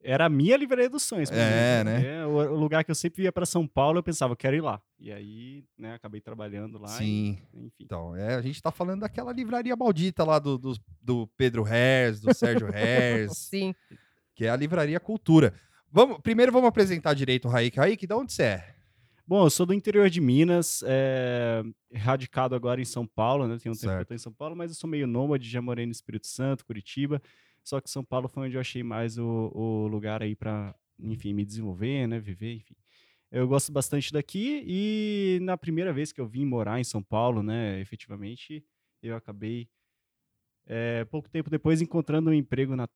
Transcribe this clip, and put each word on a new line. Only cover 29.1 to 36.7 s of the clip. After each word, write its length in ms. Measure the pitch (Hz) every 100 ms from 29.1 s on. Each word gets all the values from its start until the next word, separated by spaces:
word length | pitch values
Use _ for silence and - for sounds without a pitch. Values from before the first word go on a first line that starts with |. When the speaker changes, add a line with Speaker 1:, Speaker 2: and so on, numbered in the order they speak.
| 113
Speaker 1:
o, 340 | 117 113 110
o 340 | - 113 110 107
lugar 360 | 107 107 110
aí 120 | 110 107
pra, 380 | 110 107 101 - _ _
enfim, 340 | 110 110 104
me 120 | 101 101
desenvolver, 640 | 107 107 90 113 139 120
né? 120 | 117
Viver, 360 | 101 92 110 113
enfim. 200 | - _ _ _ _ _ _
Eu 160 | 127 127
gosto 240 | 139 -
bastante 380 | 143 131 143 135
daqui 500 | 151 143 190 240 294 -
e 760 | 180 208 214 214 208 196 185
na 160 | 180 180
primeira 340 | 160 160 185
vez 220 | 139 151
que 80 | -
eu 40 | 120
vim 180 | 120 143
morar 340 | 123 104